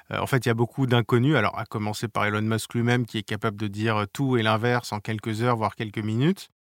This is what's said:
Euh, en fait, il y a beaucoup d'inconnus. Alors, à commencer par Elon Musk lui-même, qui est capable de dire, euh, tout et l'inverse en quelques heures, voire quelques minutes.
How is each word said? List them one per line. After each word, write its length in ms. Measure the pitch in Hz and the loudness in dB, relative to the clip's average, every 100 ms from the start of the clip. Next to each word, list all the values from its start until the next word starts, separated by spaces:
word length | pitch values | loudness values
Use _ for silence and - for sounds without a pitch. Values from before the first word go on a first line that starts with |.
| - | -8
Euh, 80 | 104 | -4
en 80 | 104 | 0
fait, 200 | 135 120 | 2 2
il 20 | |
y 20 | |
a 40 | |
beaucoup 320 | 113 120 - 131 | 2 0 0 2
d'inconnus. 500 | 120 113 123 131 147 | 2 4 2 4 4
Alors, 220 | 104 - | 2 -2
à 80 | 110 | -6
commencer 420 | 110 104 104 113 | -4 -4 -4 -4
par 160 | 104 | -2
Elon 180 | 104 107 | 0 0
Musk 320 | 110 110 - | 0 -2 -2
lui-même, 320 | 120 120 120 117 | -2 2 2 0
qui 120 | 110 | -4
est 40 | |
capable 360 | - 104 113 101 | -4 -4 -4 -2
de 100 | 110 | -6
dire, 280 | 104 113 107 | -2 0 0
euh, 80 | 101 | -2
tout 260 | - 139 123 | -2 0 2
et 40 | |
l'inverse 500 | 110 110 120 120 - | 4 2 2 0 -2
en 80 | 107 | -6
quelques 420 | - 107 117 107 | -4 -6 -4 -2
heures, 140 | 123 117 | 0 0
voire 200 | 107 - | -2 -4
quelques 220 | 110 104 | -6 -4
minutes. 500 | 107 110 151 196 - _ | -2 0 0 0 -6 _